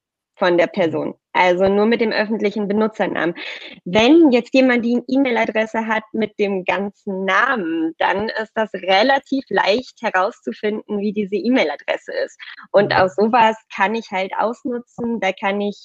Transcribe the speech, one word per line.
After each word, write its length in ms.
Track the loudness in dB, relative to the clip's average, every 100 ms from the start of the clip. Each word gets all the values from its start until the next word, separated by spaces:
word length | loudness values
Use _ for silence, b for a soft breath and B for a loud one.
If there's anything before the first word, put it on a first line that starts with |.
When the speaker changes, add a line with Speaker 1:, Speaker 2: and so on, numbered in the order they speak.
| _ _ _ -2
Speaker 1:
von 200 | 2 2
der 80 | 2
Speaker 2:
Mhm. 60 |
Speaker 1:
Person. 420 | 0 -2 -2 -6 -10 _
Also 360 | 0 2 4 2
nur 180 | 4 2
mit 160 | 2
dem 100 | 0
öffentlichen 560 | -2 -2 -2 -2 -2 -2
Benutzernamen. 640 | 0 -2 -2 -4 -2 -4 -4 B B B B -4
Wenn 460 | 2 6 8 6
jetzt 200 | 4 2
jemand 300 | 2 4 2
die 180 | 0 -2 0
E-Mail-Adresse 800 | 0 0 0 -2 -2 -2 -2 -2
hat 160 | -4 -4
mit 260 | -4 -4 -2
dem 260 | -2 -2
ganzen 600 | -2 -4 -4 -8 -8 -6
Namen, 720 | 0 2 2 0 -2 -2 -4 -2
dann 300 | -2 -2 -4 -6
ist 100 | -6
das 160 | -4 -4
relativ 720 | -4 0 2 4 2 0 -6 -2
leicht 520 | -2 2 0 -2 -8
herauszufinden, 960 | -4 0 -2 -4 -12 -6 -4 -4 -6 -4
wie 140 | -4
diese 240 | -4 -4 -4
E-Mail-Adresse 760 | 0 0 0 -4 -6 -6 -6 -8
ist. 140 | -8 -8 B B B
Und 220 | 2 4
Speaker 2:
Mhm. 60 | 2
Speaker 1:
auch 100 | 2
sowas 480 | 2 2 4 2 0 -8
kann 200 | -4 -2
ich 160 | -2 -6
halt 220 | -6 -6 -2
ausnutzen. 800 | -4 -4 -8 -8 -10 -8 -6 -4
Da 120 | -4
kann 280 | -2 -4 -2
ich, 200 | -4 -6